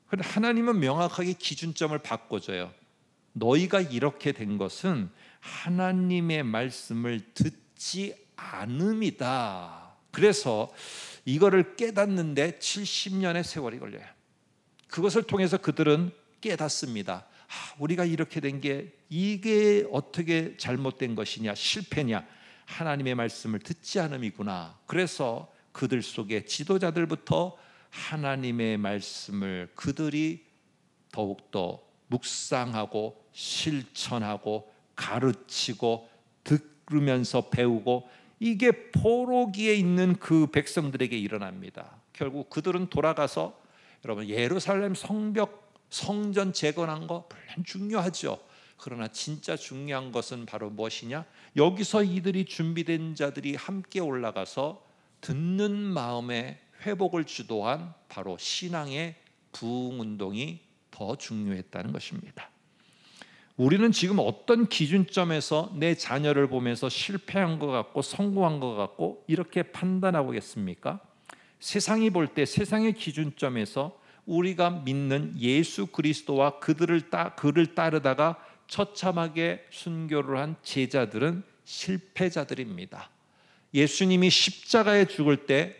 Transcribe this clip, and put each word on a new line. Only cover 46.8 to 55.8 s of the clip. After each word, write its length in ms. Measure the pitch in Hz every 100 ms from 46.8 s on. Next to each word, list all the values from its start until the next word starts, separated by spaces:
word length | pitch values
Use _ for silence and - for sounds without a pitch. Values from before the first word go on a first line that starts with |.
| 165 156 160
거 220 | 170 170
물론 340 | - - -
중요하죠. 760 | 175 190 202 220 175 160 - - - - - -
그러나 320 | - 120 110
진짜 480 | - - 151 - 147
중요한 560 | - 135 143 139 131
것은 340 | 120 113 127 117
바로 240 | 107 107
무엇이냐? 540 | 107 110 - 117 143 165 - - 143
여기서 480 | 160 185 202 214
이들이, 400 | 202 185 180 185
준비된 720 | 190 - 165 165 165 165 160 151
자들이 400 | 143 139 143 139
함께 460 | - 196 185 196
올라가서 840 | 165 131 117 101 95 - 143 190 _ _ _ _
듣는 500 | - 143 165 190 208
마음의 880 | 202